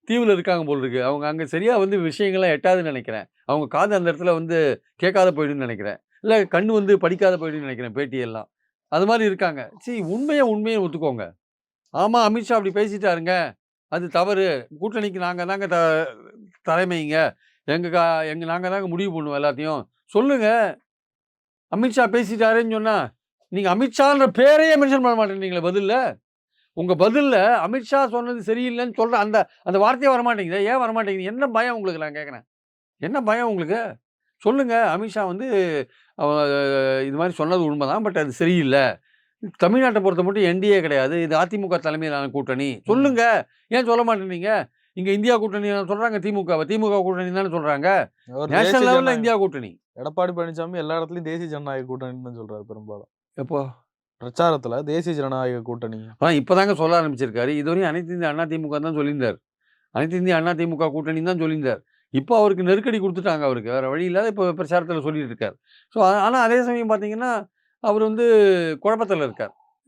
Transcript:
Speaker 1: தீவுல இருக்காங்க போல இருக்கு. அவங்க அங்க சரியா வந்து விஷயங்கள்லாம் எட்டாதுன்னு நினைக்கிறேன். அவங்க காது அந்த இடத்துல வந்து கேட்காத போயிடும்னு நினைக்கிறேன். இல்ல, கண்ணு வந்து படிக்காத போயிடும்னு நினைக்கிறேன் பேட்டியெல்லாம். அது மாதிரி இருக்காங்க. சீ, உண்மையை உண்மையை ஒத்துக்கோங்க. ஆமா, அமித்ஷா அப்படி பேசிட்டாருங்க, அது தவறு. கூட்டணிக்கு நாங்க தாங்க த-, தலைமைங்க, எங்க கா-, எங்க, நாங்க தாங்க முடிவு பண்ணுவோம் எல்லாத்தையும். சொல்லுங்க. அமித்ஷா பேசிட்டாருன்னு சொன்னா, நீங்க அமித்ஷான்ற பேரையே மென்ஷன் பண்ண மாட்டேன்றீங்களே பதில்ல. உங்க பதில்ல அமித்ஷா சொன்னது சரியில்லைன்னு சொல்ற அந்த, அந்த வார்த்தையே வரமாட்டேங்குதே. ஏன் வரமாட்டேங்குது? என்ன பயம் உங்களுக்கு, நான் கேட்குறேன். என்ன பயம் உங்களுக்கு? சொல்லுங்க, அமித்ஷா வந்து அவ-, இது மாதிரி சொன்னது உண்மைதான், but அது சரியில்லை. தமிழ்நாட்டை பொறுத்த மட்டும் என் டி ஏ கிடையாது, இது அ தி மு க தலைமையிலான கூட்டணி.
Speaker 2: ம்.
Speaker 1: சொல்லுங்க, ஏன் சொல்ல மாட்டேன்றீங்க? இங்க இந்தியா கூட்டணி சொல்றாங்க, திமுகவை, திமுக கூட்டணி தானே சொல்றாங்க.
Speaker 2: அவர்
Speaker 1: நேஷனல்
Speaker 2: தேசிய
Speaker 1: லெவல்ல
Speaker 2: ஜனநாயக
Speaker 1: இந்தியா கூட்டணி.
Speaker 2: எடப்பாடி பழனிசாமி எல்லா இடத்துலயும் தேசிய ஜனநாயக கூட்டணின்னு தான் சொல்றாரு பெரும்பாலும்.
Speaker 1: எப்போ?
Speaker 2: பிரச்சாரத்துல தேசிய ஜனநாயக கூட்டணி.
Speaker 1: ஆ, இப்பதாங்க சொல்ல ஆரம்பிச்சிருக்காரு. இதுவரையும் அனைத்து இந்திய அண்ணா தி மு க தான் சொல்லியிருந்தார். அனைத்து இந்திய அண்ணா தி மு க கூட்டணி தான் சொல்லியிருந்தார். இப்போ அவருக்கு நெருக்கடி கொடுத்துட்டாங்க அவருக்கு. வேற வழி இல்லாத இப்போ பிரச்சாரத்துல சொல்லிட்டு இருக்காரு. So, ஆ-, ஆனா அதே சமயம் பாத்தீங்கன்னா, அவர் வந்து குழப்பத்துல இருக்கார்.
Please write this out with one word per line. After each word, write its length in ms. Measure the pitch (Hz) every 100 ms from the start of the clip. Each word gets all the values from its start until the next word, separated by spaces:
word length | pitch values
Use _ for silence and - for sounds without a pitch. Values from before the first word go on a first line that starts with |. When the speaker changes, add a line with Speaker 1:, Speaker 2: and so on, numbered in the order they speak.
| -
Speaker 1:
தீவுல 280 | 233 233
இருக்காங்க 300 | 190 180 175 151
போல 140 | 143
இருக்கு. 220 | 127 127
அவங்க 220 | 127 143 147
அங்க 180 | 160 151
சரியா 280 | 160 214 240
வந்து 200 | 196 196
விஷயங்கள்லாம் 540 | 165 - 202 185 180
எட்டாதுன்னு 380 | 151 185 185 160
நினைக்கிறேன். 340 | 135 117 110 92 _ -
அவங்க 200 | 147 139
காது 280 | 147 202 202
அந்த 120 | 170
இடத்துல 260 | 151 180
வந்து 240 | 165 165 165 147 113 _ -
கேட்காத 360 | 185 190 185
போயிடும்னு 340 | 151 151 143 127
நினைக்கிறேன். 340 | 107 104 - _ _
இல்ல, 140 | 208 220
கண்ணு 280 | 185 170 214
வந்து 240 | 220 202 196
படிக்காத 400 | 170 180 196 180
போயிடும்னு 300 | 160 151 139
நினைக்கிறேன் 280 | 120 123 107
பேட்டியெல்லாம். 540 | 139 127 117 110 107 _ _ _ _
அது 140 | 151 196
மாதிரி 200 | 233 214
இருக்காங்க. 360 | 190 180 143 113 -
சீ, 140 | - 233 170
உண்மையை 360 | 214 285 294 254
உண்மையை 320 | 214 220 220
ஒத்துக்கோங்க. 440 | 180 147 151 120 87 87 _ _ _ _ _
ஆமா, 260 | 147 202 240
அமித்ஷா 320 | 220 226 220 233
அப்படி 180 | 196 190
பேசிட்டாருங்க, 600 | 214 202 196 170 165 185 151 - _ _ _
அது 140 | 160 175
தவறு. 380 | 170 185 196 190 139 113
கூட்டணிக்கு 460 | 151 208 220 208 185
நாங்க 260 | 180 175 175
தாங்க 220 | 196 196
த-, 400 | 170 165 156 151 113 - 233 202 _ -
தலைமைங்க, 520 | 165 185 170 151 156 147 - _ _ -
எங்க 200 | 160 175
கா-, 340 | 175 165 160 156
எங்க, 200 | 156 165
நாங்க 240 | 170 180
தாங்க 180 | 196 190
முடிவு 240 | 170 202
பண்ணுவோம் 280 | 165 147 143
எல்லாத்தையும். 420 | 147 131 156 147 98 _ _
சொல்லுங்க. 360 | 202 269 277 214 233 202 - _ _ _ _ _ _ _ _ _
அமித்ஷா 340 | 185 247 233 233
பேசிட்டாருன்னு 680 | 233 196 220 220 226 226 220
சொன்னா, 220 | 220 202 123 - _ _ _
நீங்க 180 | 180 190
அமித்ஷான்ற 560 | 185 254 226 277 285 262
பேரையே 420 | 180 269 302 320 302
மென்ஷன் 300 | 277 269 247
பண்ண 100 | 226
மாட்டேன்றீங்களே 480 | 214 196 190 180
பதில்ல. 300 | 170 190 196 240 240 104 _ _ _ _ _ -
உங்க 160 | 180 175
பதில்ல 400 | 196 254 285 220 202 240
அமித்ஷா 400 | 170 254 220 277 262
சொன்னது 300 | 240 240 240
சரியில்லைன்னு 520 | 190 233 247 240 247 220
சொல்ற 200 | 226 233
அந்த, 200 | 214 214 175 _
அந்த 140 | - 190
வார்த்தையே 320 | 208 254 277
வரமாட்டேங்குதே. 500 | 254 240 220 175 190 202
ஏன் 160 | 262
வரமாட்டேங்குது? 480 | 233 226 202 190 185
என்ன 180 | 240 277
பயம் 280 | 220 247 233
உங்களுக்கு, 260 | 190 160
நான் 160 | 151 147
கேட்குறேன். 280 | 147 123 - _ _ _ _ _
என்ன 160 | 160 277
பயம் 280 | 214 226 240
உங்களுக்கு? 320 | 196 156 220 220 127 _ _ _ _
சொல்லுங்க, 340 | 214 269 254 233 214
அமித்ஷா 340 | 170 214 214 190
வந்து 220 | 180 262 202 180 151 127 _ _ -
அவ-, 300 | 147 151 143 143 139 139 135 135
இது 140 | 135 139
மாதிரி 180 | 180 175
சொன்னது 280 | 156 180
உண்மைதான், 400 | 160 147 135 185
but 140 | 214 180
அது 140 | 151
சரியில்லை. 520 | 123 170 180 139 135 131 92 _ _ _ _ 208 -
தமிழ்நாட்டை 420 | 175 247 254 214
பொறுத்த 220 | 190 175
மட்டும் 200 | 180 202
என் 160 | 185 180
டி 80 | 208
ஏ 100 | 196
கிடையாது, 340 | 160 143 135 170
இது 120 | 165 156
அ 80 | 175
தி 120 | 208
மு 100 | 196
க 100 | 170
தலைமையிலான 520 | 160 156 156 143 139
கூட்டணி. 380 | 139 135 131 139
Speaker 2:
ம். 120 | 120 -
Speaker 1:
சொல்லுங்க, 360 | 240 277 240 233 208 - _ -
ஏன் 140 | 233 233
சொல்ல 180 | 233
மாட்டேன்றீங்க? 480 | 233 214 190 180 190 214 131 _ _ -
இங்க 120 | 185
இந்தியா 240 | 202 220 233
கூட்டணி 320 | 214 202 208 202 180
சொல்றாங்க, 320 | 202 233 214
திமுகவை, 460 | 190 208 175 165 160
திமுக 340 | 214 214 202
கூட்டணி 300 | 185 180 180
தானே 200 | 185 196
சொல்றாங்க. 360 | 165 151 143 165 196 123 _ -
Speaker 2:
அவர் 200 | 127 147
Speaker 1:
நேஷனல் 140 | 156
Speaker 2:
தேசிய 180 | 190 254
Speaker 1:
லெவல்ல 100 | 247
Speaker 2:
ஜனநாயக 260 | 254 262 233
Speaker 1:
இந்தியா 180 | 226 220
கூட்டணி. 360 | 190 139 107 85 _ -
Speaker 2:
எடப்பாடி 360 | 139 156 180
பழனிசாமி 460 | 170 170 160 165 180
எல்லா 180 | 156 165
இடத்துலயும் 320 | 160 175 156
தேசிய 200 | 165 170
ஜனநாயக 380 | 151 143 135 127
கூட்டணின்னு 400 | 127 127 127 123
தான் 120 | 117
சொல்றாரு 260 | 110 107
பெரும்பாலும். 460 | 104 110 107 104 - _ _ -
Speaker 1:
எப்போ? 220 | 131 151 135 123 _ _ _ _
Speaker 2:
பிரச்சாரத்துல 540 | 123 - 170 151 123 123
தேசிய 300 | 147 160 175
ஜனநாயக 480 | 151 135 131 127 123
கூட்டணி. 360 | 117 117 113 110 110
Speaker 1:
ஆ, 140 | 113 156
இப்பதாங்க 440 | 147 131 185 196 160
சொல்ல 180 | 160 170
ஆரம்பிச்சிருக்காரு. 560 | 160 127 127 110 123 151
இதுவரையும் 340 | 147 180 180
அனைத்து 240 | 165 170
இந்திய 160 | 175 160
அண்ணா 160 | 147 165
தி 120 | 160
மு 120 | 151
க 100 | 139
தான் 160 | 160 151
சொல்லியிருந்தார். 420 | 143 147 120 92 _ _ _ _ _ -
அனைத்து 220 | 156 180
இந்திய 180 | 180 170
அண்ணா 180 | 165
தி 120 | 165 170
மு 100 | 156
க 140 | 160
கூட்டணி 340 | 147 151 160
தான் 180 | 170 180
சொல்லியிருந்தார். 400 | 160 156 131 104 _ _ _
இப்போ 200 | 131 147 233
அவருக்கு 280 | 208 185
நெருக்கடி 340 | 180 196 247 226
கொடுத்துட்டாங்க 440 | 190 175 180 156
அவருக்கு. 260 | 143 123 110
வேற 140 | 131 131
வழி 180 | 147 180
இல்லாத 220 | 185 220
இப்போ 180 | 208 180
பிரச்சாரத்துல 500 | 165 156 175 170 165
சொல்லிட்டு 280 | 143 156 131
இருக்காரு. 260 | 113 107 92 _ _ _ 226
So, 40 |
ஆ-, 180 | 190 202
ஆனா 180 | 202 254
அதே 180 | 226 240
சமயம் 300 | 247 240 226
பாத்தீங்கன்னா, 400 | 214 208 220 247 226 214 _ _ _
அவர் 200 | 226 208
வந்து 220 | 220 220 240 220 202 180 165 147
குழப்பத்துல 480 | 202 220 214 180 135
இருக்கார். 280 | 110 107 - _ _